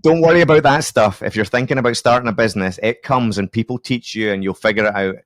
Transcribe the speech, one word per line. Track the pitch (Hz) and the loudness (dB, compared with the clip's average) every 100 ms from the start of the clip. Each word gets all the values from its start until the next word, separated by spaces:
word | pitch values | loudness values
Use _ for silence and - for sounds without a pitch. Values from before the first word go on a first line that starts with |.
don't | 156 165 | 2 4
worry | 165 170 | 4 4
about | 160 156 | 6 4
that | 143 143 | 4 2
stuff. | - - 107 92 | 0 0 0 0
If | 110 104 | -6 -4
you're | |
thinking | 101 123 127 131 | -2 -2 -2 -2
about | 123 117 | 0 0
starting | 123 123 120 | 2 2 0
a | |
business, | 104 113 101 95 92 | -2 -2 -2 -4 -4
it | 110 120 | -4 -4
comes | - 131 117 98 | -2 -2 0 -2
and | 98 | -4
people | 113 113 127 | -4 -6 -8
teach | - 123 - | -6 -6 -6
you | 110 107 | -6 -4
and | 98 | -4
you'll | 98 | -4
figure | 92 110 107 | -4 -2 0
it | 107 | -2
out. | 101 98 95 | 0 -4 -6